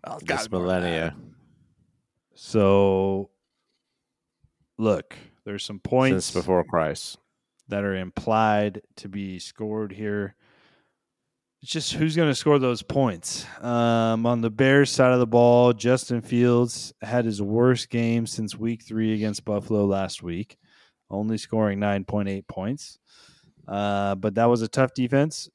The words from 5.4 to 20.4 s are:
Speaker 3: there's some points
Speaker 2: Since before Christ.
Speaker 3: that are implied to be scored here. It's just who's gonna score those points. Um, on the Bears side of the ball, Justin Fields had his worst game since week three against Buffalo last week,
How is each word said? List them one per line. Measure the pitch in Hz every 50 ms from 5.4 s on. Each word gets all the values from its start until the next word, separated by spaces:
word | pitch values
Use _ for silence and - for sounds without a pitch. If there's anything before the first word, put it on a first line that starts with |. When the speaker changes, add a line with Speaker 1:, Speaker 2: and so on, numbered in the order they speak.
| _
Speaker 3:
there's | 101 101 98 -
some | - 104 95
points | _ - - 127 131 131 113 92 87
Speaker 2:
Since | - - 90 85
before | 90 92 90 82
Christ. | - - 85 80 76 71 - - - - _ _ _ _ _ _ _ _ _ _
Speaker 3:
that | - 101 101 101
are | 101 95
implied | 92 92 92 _ - - - 110 110 110 110 104 104 104 104 92 107 _ _ _
to | - - 101
be | 95 101 98 95 92
scored | 90 - - - _ 113 107 107 110 110 101
here. | 95 98 107 104 104 104 101 95 _ _ _ _ _ _ _ _ _ _ _ _ _ _ _ _ _ _ _ _ _ _ _ _ _ _
It's | - -
just | - 160 143 - -
who's | 156 156 160 151
gonna | 165 165 151 135
score | - - 151 147
those | 143 131 127 120 110
points. | - _ - 139 135 120 92 85 - - - - - - - - -
Um, | 120 120 117 117 117 117 113 113 113 113 113 113
on | 120 120 117
the | 113 117
Bears | 107 107 135 131 135 139 143 131
side | - - 131 127 127
of | 123
the | 123
ball, | 113 113 120 120 120 120 120 123 123 120
Justin | 107 107 120 127 127 - - 123 117
Fields | 110 - 123 120 123 123 120 120 123 120 - - - - - _ -
had | 110 120 123 120
his | 113 107 101
worst | 104 101 107 113 120 127 127 117 - _
game | - 120 117 117 117 117 113
since | 110 - - 113 101 -
week | 107 110 117 117 113
three | - - 110 110 110 110 110
against | 104 107 107 104 - -
Buffalo | - 104 104 104 - 110 104 101
last | 98 98 98 95 92 - - 90
week, | 87 85 87